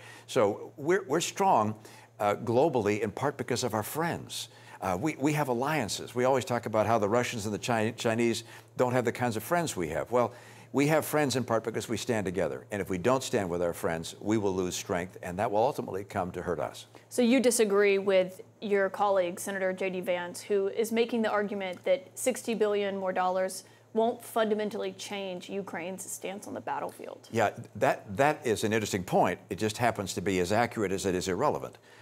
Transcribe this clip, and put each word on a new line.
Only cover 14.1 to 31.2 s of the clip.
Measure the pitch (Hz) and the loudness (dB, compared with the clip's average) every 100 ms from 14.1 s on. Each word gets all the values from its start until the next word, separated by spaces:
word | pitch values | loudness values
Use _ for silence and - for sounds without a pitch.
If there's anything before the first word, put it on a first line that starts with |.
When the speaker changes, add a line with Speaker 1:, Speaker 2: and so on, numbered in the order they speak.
| - | -6
Speaker 1:
we | 101 110 | -2 0
will | 98 92 | 0 0
lose | 90 - | -2 -4
strength, | - 90 92 - | -2 -2 -4 -8
and | 90 90 | -8 -2
that | 117 | 0
will | 104 | 2
ultimately | 131 147 - 95 104 | 2 0 -6 -8 -6
come | 101 90 | -4 -4
to | 87 | -4
hurt | 87 76 | -4 -2
us. | 60 - - - - | -4 -8 -18 -20 -6
Speaker 2:
So | - | 2
you | 233 262 | 4 4
disagree | 233 240 214 196 202 196 | 4 4 4 4 4 4
with | 196 190 180 - - - | 4 4 2 -4 -20 -10
your | 208 202 190 | 0 2 2
colleague, | 190 202 196 175 196 | 2 2 2 2 -2
Senator | 202 196 190 | -6 -2 -2
J | 190 190 | 0 -2
D | 185 | -2
Vance, | 180 175 175 170 | -2 -2 -4 -8
who | - 202 196 | -2 0 0
is | - 214 | 0 0
making | 226 233 233 | 2 2 2
the | 214 | 2
argument | 208 202 202 185 175 | 0 0 -4 -6 -2
that | 190 185 - - | 2 2 0 -2
sixty | 262 254 - | -2 0 -2
billion | 226 214 202 202 196 | 0 2 2 0 -2
more | 190 | -2
dollars | 185 185 185 185 - - - _ | 0 0 2 -2 -4 -14 -20 _
won't | 220 226 233 | 0 0 0
fundamentally | - 233 220 214 208 208 196 | -4 0 2 0 -2 -4 -6
change | 190 - 202 190 180 - | -6 -8 -6 -6 -8 -6
Ukraine's | 196 190 180 175 185 - | -6 -6 -6 -6 -8 -10
stance | - 185 202 - | -10 -8 -10 -10
on | |
the | - | -10
battlefield? | - 139 175 - - - - | -6 -6 -6 -10 -14 -14 -4
Speaker 1:
Yeah, | 113 101 - - 104 | 2 2 0 -10 0
that, | 135 - 110 98 | 2 2 -2 2
that | 143 147 123 | 4 2 0
is | 101 | 0
an | 107 | 2
interesting | 110 101 101 | 0 0 -2
point. | 92 185 107 - - | 0 2 2 0 -6
It | 95 | -2
just | 107 - | -2 2
happens | 117 107 92 | 0 0 -4
to | 101 | -2
be | 92 92 | 0 2
as | 87 | 2
accurate | 107 117 117 92 | 2 2 0 -2
as | 95 95 | 0 0
it | |
is | 90 | 0